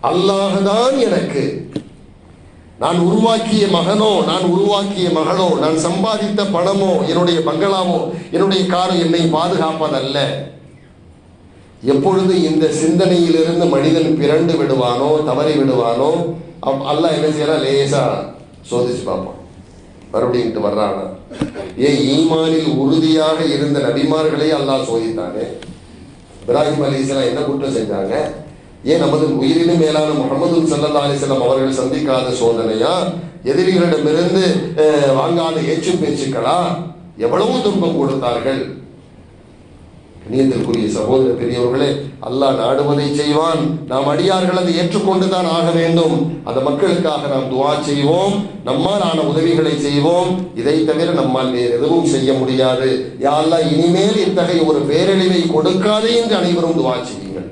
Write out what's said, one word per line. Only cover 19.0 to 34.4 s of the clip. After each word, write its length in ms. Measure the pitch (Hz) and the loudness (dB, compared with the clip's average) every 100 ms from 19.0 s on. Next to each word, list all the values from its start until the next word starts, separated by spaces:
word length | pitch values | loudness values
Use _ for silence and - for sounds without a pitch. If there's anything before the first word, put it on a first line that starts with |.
பார்ப்பான். 320 | - 92 92 - - - - - - - - | -6 -6 -8 -14 -20 -20 -20 -20 -20 -20 -6
மறுபடியும் 360 | 110 123 123 113 | -2 0 0 -2
இங்கிட்டு 200 | 104 101 | -2 -2
வர்றானா? 420 | 104 101 95 95 - - - 104 - - - | 0 -2 -2 -8 -12 -16 -8 -8 -8 -12 -2
ஏன் 200 | 139 143 | 0 2
ஈமானில் 760 | 135 143 165 160 160 160 156 131 | 2 2 2 2 2 0 0 0
உறுதியாக 680 | 139 160 160 156 156 160 | 2 2 2 2 2 0
இருந்த 360 | 160 139 139 139 | 0 0 0 0
நபிமார்களை 680 | 120 131 139 156 156 147 156 | 0 0 0 0 0 0 0
அல்லாஹ் 340 | 147 139 135 | 0 0 -2
சோதித்தானே. 600 | 127 113 110 110 90 104 120 - - - - - - - - - - | -2 -4 -2 -6 -6 -6 -8 -10 -14 -18 -20 -20 -20 -20 -20 -14 -2
இப்ராஹிம் 360 | 131 151 143 | 0 2 0
அலைஹிஸ்ஸலாம் 420 | 139 135 135 135 123 | 0 0 -2 0 0
என்ன 160 | 135 | 0
குற்றம் 340 | 139 139 139 120 | -2 -2 -2 -2
செஞ்சாங்க? 380 | 104 98 95 143 151 - - - - - | -2 -4 -2 -2 -4 -8 -16 -20 -20 -10
ஏன் 160 | 123 170 | -2 0
நமது 380 | 143 151 139 127 | 2 2 2 2
உயிரினும் 400 | 139 165 170 170 | 2 2 2 4
மேலான 280 | 156 156 151 | 2 2 0
முஹம்மது 680 | 143 135 135 170 170 156 143 | 0 -2 0 0 2 2 0
ஸல்லல்லாஹு 260 | 151 147 | 0 0
அலைஹி 220 | 143 139 | 0 -2
வஸல்லம் 220 | 139 135 120 | 0 0 2
அவர்கள் 400 | 135 135 135 127 | 2 0 0 -2
சந்திக்காத 480 | 143 151 127 127 120 | -2 0 0 0 0
சோதனையா? 720 | 117 113 110 107 135 180 120 - - - | 0 2 0 0 0 0 -2 -6 -12 -8
எதிரிகளிடமிருந்து, 1120 | 120 156 180 180 170 156 147 156 175 190 | -2 2 2 2 2 2 2 2 2 2